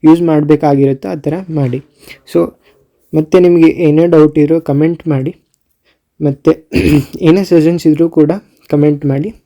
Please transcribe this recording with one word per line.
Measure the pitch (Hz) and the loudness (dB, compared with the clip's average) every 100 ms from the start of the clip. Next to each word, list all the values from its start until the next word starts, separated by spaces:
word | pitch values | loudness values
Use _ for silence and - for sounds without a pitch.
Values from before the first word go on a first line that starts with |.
ಯೂಸ್ | 156 170 170 | 4 2 2
ಮಾಡಬೇಕಾಗಿರುತ್ತೋ | 156 147 147 151 139 139 135 196 | 0 0 0 0 0 0 -2 -8
ಆ | 175 139 | -8 -6
ಥರ | 165 185 156 | -8 -8 -6
ಮಾಡಿ. | 135 127 - _ - - _ | -4 -6 -12 _ -20 -20 _
So | 170 - _ _ _ _ _ _ | -4 -4 _ _ _ _ _ _
ಮತ್ತೆ | 156 156 185 | -4 0 2
ನಿಮಗೆ | 180 175 165 - 165 | 4 4 2 2 0
ಏನೇ | 151 170 | 2 2
ಡೌಟ್ | 165 151 151 | 4 2 2
ಇರೋ | 147 160 160 | 0 0 -2
ಕಾಮೆಂಟ್ | 143 160 165 165 | -2 -2 -4 -6
ಮಾಡಿ, | 139 131 - _ _ _ _ _ _ _ _ | -6 -6 -12 _ _ _ _ _ _ _ _
ಮತ್ತು | 151 139 - 160 _ - - | -6 -2 -2 -2 _ -4 0
<clears throat> | 147 - - 165 | 0 -2 -4 0
ಏನೇ | 180 | 0
ಸಜೆಷನ್ಸ್ | 190 170 156 170 160 | 2 0 2 0 -2
ಇದ್ರೂ | 151 165 165 | 0 0 0
ಕೂಡ | 151 190 _ _ _ | 0 -2 _ _ _
ಕಾಮೆಂಟ್ | 147 147 147 143 | -2 0 -2 -4
ಮಾಡಿ. | 139 185 - | -4 -6 -12